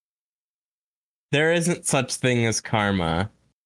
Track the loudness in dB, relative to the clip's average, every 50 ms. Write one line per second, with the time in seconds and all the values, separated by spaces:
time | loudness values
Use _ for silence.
0 | _ _ _ _ _ _ _ _ _ _ _ _ _ _ _ _ _ _ _ _
1 | _ _ _ _ _ _ 0 0 2 2 2 2 0 0 -2 -4 -4 -2 -2 0
2 | -2 -2 -6 -2 0 0 2 2 2 0 0 -2 -4 -2 -2 0 0 2 0 0
3 | 0 0 0 -2 -2 -4 -8 _ _ _ _ _ _